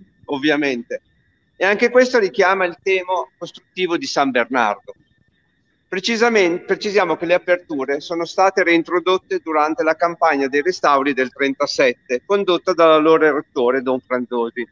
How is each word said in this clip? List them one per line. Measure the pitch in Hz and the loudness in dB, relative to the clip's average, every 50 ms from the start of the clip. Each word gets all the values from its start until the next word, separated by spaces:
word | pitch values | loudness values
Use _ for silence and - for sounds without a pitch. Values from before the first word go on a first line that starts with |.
| - _ _ _ _ | -20 _ _ _ _
ovviamente, | - 139 139 135 151 151 147 151 139 131 120 120 - 123 113 _ _ _ _ _ _ _ _ _ _ _ | -10 -8 -4 -2 0 0 0 0 -2 -4 -6 -8 -10 -12 -12 _ _ _ _ _ _ _ _ _ _ _
e | - 170 | -2 0
anche | 190 208 202 240 240 | 0 0 2 0 2
questo | 240 247 254 247 254 247 | 4 4 2 4 2 0
richiama | 202 185 180 - 190 180 196 196 185 | 0 0 0 2 2 2 2 2 0
il | 175 170 - - | -4 -4 -6 -2
tema | 196 190 185 180 180 185 175 - - _ - | -2 -2 -2 0 -2 -4 -4 -4 -6 _ -16
costruttivo | 175 165 - - _ _ - 185 185 175 170 | -16 -16 -16 -18 _ _ -8 -4 -4 -2 -2
di | 160 135 | -4 -4
San | 135 - 165 139 135 | -4 -2 0 0 0
Bernardo. | 123 123 117 113 127 127 117 107 104 - _ - - _ _ _ _ _ _ _ _ _ _ _ _ _ _ _ _ _ _ - | 0 0 -2 0 0 0 0 0 -2 -4 _ -20 -20 _ _ _ _ _ _ _ _ _ _ _ _ _ _ _ _ _ _ -10
Precisamente, | - 185 185 - 233 220 226 240 233 214 190 170 170 180 - | -10 -6 -4 -4 -2 0 2 2 4 4 2 2 0 -2 -4
precisiamo | - 196 - - 208 190 202 190 170 156 | -4 -4 -4 -4 -2 0 0 0 0 -2
che | 151 175 | -4 -2
le | 165 175 | 0 0
aperture | 175 - - 180 180 - - 165 139 131 127 139 151 | 0 2 0 -2 -2 -2 -6 -6 -6 -4 -4 -4 -6
sono | 147 - 175 170 170 | -6 -6 -6 -6 -6
state | 160 - - 190 196 190 - 180 | -6 0 2 2 2 2 2 2
reintrodotte | 165 170 170 156 - 165 180 170 180 185 185 _ - 196 180 | 2 2 2 2 0 -4 -2 0 0 -2 -2 _ -4 -8 -8
durante | - 160 160 156 151 156 160 - 165 | -6 -4 -2 0 0 0 -2 -2 -2
la | 156 160 | -2 0
campagna | - 175 170 170 - 170 165 151 139 139 | 0 -2 -4 -2 0 0 0 2 2 -2
dei | 135 127 143 | -2 -2 -2
restauri | 143 175 185 - - 156 143 139 135 143 139 | -2 -2 -4 -2 0 0 2 2 0 0 -2
del | 120 131 123 - | -2 -2 -4 -2
trentasette, | - 139 139 135 - 143 139 - - 147 127 120 _ _ - 127 123 _ | -4 -2 -2 -2 -2 -4 -4 -2 0 0 0 0 _ _ -6 -6 -6 _
condotta | - 196 202 202 185 175 170 - - 185 | -2 -2 -2 0 0 -2 -2 0 -2 0
dall'allora | 160 165 160 156 156 151 160 160 156 151 156 143 | 2 4 4 6 6 4 4 4 4 4 2 2
rettore | 143 147 _ - 147 123 120 123 135 | 0 -4 _ -4 -2 0 0 0 0
Don | 123 131 127 131 | -2 -2 -4 -4
Franzosi | - - 127 127 123 113 123 120 117 117 - 123 117 - | -4 -4 -6 -6 -4 -4 -4 -6 -6 -6 -6 -10 -12 -12